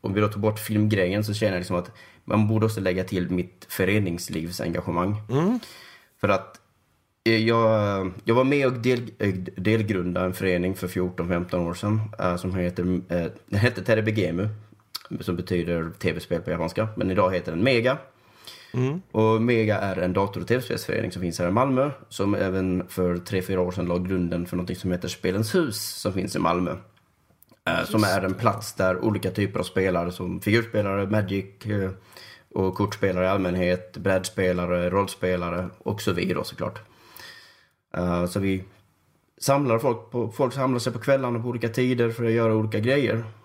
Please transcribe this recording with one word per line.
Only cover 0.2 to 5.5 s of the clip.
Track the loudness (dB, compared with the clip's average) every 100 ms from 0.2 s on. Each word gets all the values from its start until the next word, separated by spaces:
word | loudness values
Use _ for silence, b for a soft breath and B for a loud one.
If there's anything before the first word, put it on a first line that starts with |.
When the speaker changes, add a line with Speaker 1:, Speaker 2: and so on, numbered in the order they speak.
Speaker 1:
då | 0
tar | 2
bort | 0 0
filmgrejen | -2 2 4 4 2 0
så | -2
känner | 0 0
jag | 0
liksom | -2 -2
att | -4 B B B -2
man | 2 2
borde | 2 2
också | 0
lägga | 0 0
till | -2 -2 0
mitt | -2 -2 _ -12
föreningslivsengagemang. | -2 2 2 0 -4 -6 -6 -6 -4 -4 -4 -2 0 0 -2 -2
Speaker 2:
Mm. | 0 2